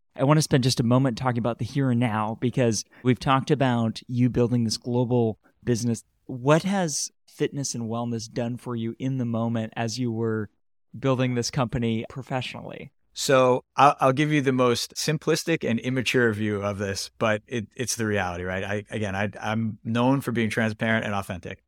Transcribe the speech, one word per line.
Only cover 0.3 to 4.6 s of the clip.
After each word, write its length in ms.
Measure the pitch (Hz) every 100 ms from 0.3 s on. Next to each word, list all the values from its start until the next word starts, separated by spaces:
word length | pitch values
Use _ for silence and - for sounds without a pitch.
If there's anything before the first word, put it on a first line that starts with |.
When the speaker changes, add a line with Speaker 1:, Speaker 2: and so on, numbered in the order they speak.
| 156
Speaker 1:
spend 220 | 147 143
just 160 | 127 -
a 40 |
moment 340 | 117 123 135 113
talking 220 | 131 120
about 200 | 120 117
the 60 | 117
here 260 | 143 135
and 80 | 120
now, 380 | 123 107 107 113
because 460 | 123 123 120 104 - -
we've 160 | 123 123
talked 320 | 143 131 127
about 500 | 143 135 120 113 107 -
you 220 | 123 123
building 340 | 113 120 123